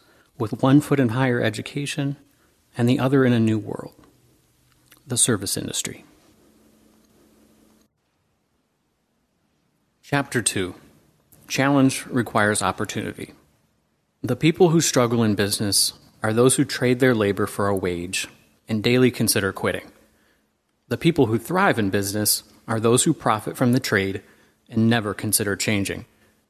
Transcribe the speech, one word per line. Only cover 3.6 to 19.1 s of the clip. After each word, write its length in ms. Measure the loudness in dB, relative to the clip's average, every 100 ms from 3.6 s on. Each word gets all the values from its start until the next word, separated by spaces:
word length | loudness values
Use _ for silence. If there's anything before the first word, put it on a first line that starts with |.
| -4 -10 -12 -18 _ _ _ _ _ _ _ _ _ -20 -8
the 100 | -2
service 400 | 0 0 -4 -8
industry. 480 | -6 -8 -10 -12 -20 _ _ _ _ _ _ _ _ _ _ _ _ _ _ _ _ _ _ _ _ _ _ _ _ _ _ _ _ _ _ _ _ _ _ _ _ _ _ _
Chapter 380 | -4 -4 -2 -4
two, 340 | -2 -2 -4 -8 -20 _ _ _ _ _ -8
Challenge 580 | -2 2 4 4 2 -4
Requires 540 | -4 -2 2 2 2
Opportunity. 680 | -2 -2 -6 -8 -10 -10 -14 -18 _ _ _ _ _ _ _ _
The 140 | -6 0
people 340 | 0 4 4
who 120 | 4
struggle 420 | 2 2 2 2
in 120 | 2 2
business 580 | 0 -2 -2 0 -2 -6 _ _
are 120 | -2
those 240 | 2 4 4
who 80 | 0
trade 340 | 0 0 2
their 160 | 2 4
labor 320 | 2 0 -2
for 220 | -2 -2
a 60 | -2
wage 520 | -2 -4 -6 -8 -8 -14 _ _ -6
and 160 | -2
daily 280 | 2 4 4